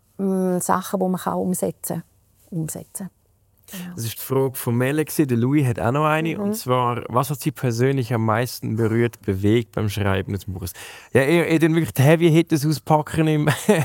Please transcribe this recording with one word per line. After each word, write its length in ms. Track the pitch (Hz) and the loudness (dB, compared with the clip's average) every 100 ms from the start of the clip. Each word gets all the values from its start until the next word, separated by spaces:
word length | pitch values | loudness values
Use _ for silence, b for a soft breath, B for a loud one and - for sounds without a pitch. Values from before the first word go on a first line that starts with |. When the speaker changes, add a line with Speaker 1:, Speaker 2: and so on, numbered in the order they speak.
| _ - | _ -6
Speaker 1:
Mm, 420 | 196 190 185 180 | -2 0 0 0
Sachen, 400 | - 180 - 202 | 0 -2 -2 -2
die 60 | 190 | 0
man 120 | 185 | -2
kann 140 | 185 175 | -4 -4
umsetzen, 680 | 190 180 190 - - 170 - _ _ _ _ | -2 -2 -4 -4 -8 -8 -10 _ _ _ _
umsetzen. 600 | 170 156 - - - 185 _ _ _ _ _ - | -8 -6 -8 -14 -14 -16 _ _ _ _ _ -18
Genau. 260 | 190 180 143 | -16 -12 -8
Speaker 2:
Das 80 | 113 | -8
ist 80 | |
die 80 | - | -8
Frage 320 | - 131 135 127 | -4 -2 -2 -2
von 200 | - 117 | -2 0
Melle 280 | 127 151 | 0 0
gsi. 240 | 151 - 139 | -2 0 0
Der 80 | 117 | 2
Louis 300 | 123 147 131 | 2 2 0
hat 100 | 113 | 0
auch 120 | 113 | 0
noch 140 | 143 156 | 0 0
eine. 300 | 156 160 156 | 0 -2 -4
Speaker 1:
Mhm. 60 | |
Speaker 2:
Und 120 | 202 214 | -4 -4
zwar, 480 | 127 127 120 113 - | 0 0 0 -2 -2
was 200 | 117 139 | -2 -2
hat 120 | 143 | -2
Sie 100 | 156 | -4
persönlich 640 | - 131 117 131 139 113 | -2 -2 0 0 0 -2
am 100 | 117 113 | 0 0
meisten 520 | 107 123 - 120 110 | 0 -2 -6 -6 -2
berührt, 440 | 113 113 117 - | 0 2 0 -2
bewegt 520 | - 95 104 120 113 - | -6 0 2 2 0 -4
beim 140 | 104 | -4
Schreiben 420 | 101 98 95 98 | -2 0 -2 -2
des 140 | 98 - | -6 -6
Buches? 260 | 92 95 B B B B | -10 -10 B B B B
Ja, 100 | 127 | 2
ihr, 240 | 135 170 147 | 4 4 4
ihr 120 | 160 | 2
dürft 160 | 165 165 | 2 2
wirklich 180 | 156 | 0
die 80 | - | 4
Heavy 300 | 135 165 170 | 6 6 6
Hitters 340 | 156 165 160 151 | 4 4 0 0
auspacken 640 | 143 - 156 - 160 156 | -2 2 0 2 0 2
im, 220 | 151 147 - - 180 | 2 0 0 2 2